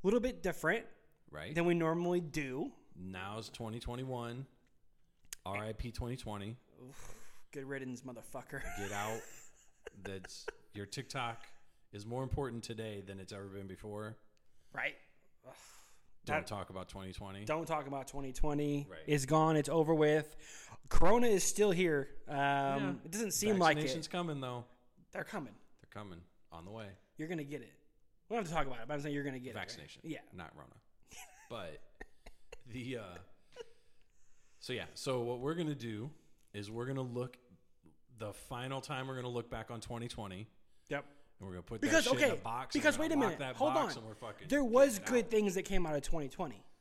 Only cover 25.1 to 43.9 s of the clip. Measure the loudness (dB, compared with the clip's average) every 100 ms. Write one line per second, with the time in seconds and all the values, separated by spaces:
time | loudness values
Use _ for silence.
25.1 | -10 -6 -8 -8 -14 -20 -20 -16 -12 -12
26.1 | -14 -18 _ -18 -16 -14 -12 -14 -16 _
27.1 | -12 -6 -6 -6 -10 -14 -20 _ _ -20
28.1 | _ _ -4 -2 0 0 -2 -4 -4 -2
29.1 | -2 -2 -6 -8 -8 -8 -10 -14 -14 -10
30.1 | -10 -10 -14 -14 -14 -20 -20 -20 -20 -20
31.1 | -20 -18 -20 -14 -10 -10 -12 -16 -16 -18
32.1 | -16 -18 -18 -14 -14 -10 -8 -6 -6 -8
33.1 | -14 -16 -20 -20 -18 -18 -18 -20 -20 -20
34.1 | -20 -20 -20 -20 -16 -6 -6 -6 -8 -2
35.1 | 0 0 -2 -2 -2 -2 -2 -4 -6 -8
36.1 | -12 -20 -20 -14 -10 -8 -6 -4 -4 -4
37.1 | -4 -6 -8 _ -20 _ -20 -20 -20 _
38.1 | -10 -10 -10 -10 -8 -6 -6 -6 -6 -4
39.1 | -6 -4 -4 -6 -8 -8 -10 -8 -8 -6
40.1 | -8 -8 -10 -12 -16 -20 -20 -6 -6 -6
41.1 | -20 -20 -14 -10 -10 -8 -2 4 4 4
42.1 | 4 4 2 -2 -4 -2 2 4 4 2
43.1 | 2 2 0 -4 0 2 4 2